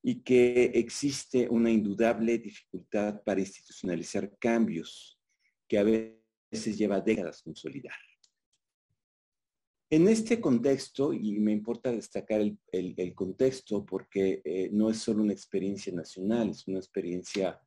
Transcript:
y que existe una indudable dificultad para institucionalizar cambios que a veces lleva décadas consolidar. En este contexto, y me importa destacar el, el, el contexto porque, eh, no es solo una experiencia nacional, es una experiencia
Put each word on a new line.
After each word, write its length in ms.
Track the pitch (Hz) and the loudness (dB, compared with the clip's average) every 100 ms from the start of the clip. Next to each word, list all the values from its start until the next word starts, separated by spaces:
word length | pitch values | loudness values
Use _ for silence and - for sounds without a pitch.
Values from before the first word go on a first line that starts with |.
y 220 | - 123 | -2 -4
que 440 | - 127 123 123 120 | 4 6 6 6 4
existe 800 | 120 117 - 147 135 - 127 117 | 4 0 -2 -4 -4 -2 0 2
una 220 | 117 117 | 4 4
indudable 680 | 113 104 98 113 107 113 117 | 4 2 2 2 2 0 0
dificultad 800 | 107 - _ 92 - 107 104 104 | -4 -16 _ -14 -6 -2 -2 -4
para 160 | - 95 | -2 -2
institucionalizar 960 | 95 - - - 98 85 90 104 98 _ | -2 -8 -20 -10 -6 -4 -4 -6 -6 _
cambios 840 | 120 117 107 85 - - - _ _ _ _ _ _ | 0 2 2 -2 -8 -14 -20 _ _ _ _ _ _
que 80 | 107 | 2
a 60 | |
veces 960 | 104 113 110 110 _ _ _ 110 - 101 | 2 2 -2 -14 _ _ _ -8 -6 -2
lleva 220 | 107 98 | 0 0
décadas 420 | 95 110 87 - | 0 0 -2 -10
consolidar. 540 | - - - 139 - - - _ _ _ _ _ _ _ _ _ _ _ _ _ _ _ _ _ _ | -16 -14 -12 -12 -14 -18 -20 _ _ _ _ _ _ _ _ _ _ _ _ _ _ _ _ _ _
En 160 | 156 180 | 6 6
este 340 | 220 - 233 | 6 2 0
contexto, 720 | 165 120 131 135 - - 139 | 2 2 4 0 -2 -2 -2
y 280 | 113 107 104 | 0 -2 0
me 100 | 107 | 2
importa 400 | 107 107 117 127 | 2 -2 -6 -4
destacar 500 | 117 - - - 107 | -4 -6 -10 -2 0
el, 180 | 107 104 _ | 0 -2 _
el, 240 | 92 90 90 | -4 -4 -4
el 160 | 90 | -6
contexto 720 | 87 95 92 131 131 - 104 | -4 -8 0 0 0 -6 -6
porque, 560 | 101 95 - 98 98 - | -4 -10 -6 -2 0 0
eh, 260 | - 90 92 | -4 -4 -2
no 160 | 104 110 | 2 2
es 100 | 110 | 0
solo 260 | - 107 | -2 0
una 80 | 107 | 0
experiencia 600 | 98 - 98 95 98 - | -2 -4 -4 -4 -6 -8
nacional, 580 | 87 82 - 95 117 107 | -8 -10 -8 -2 0 -2
es 180 | - - | -4 -8
una 100 | 95 | -8
experiencia 840 | 92 - 85 90 92 104 92 82 | -6 -8 -6 -6 -6 -4 -4 -4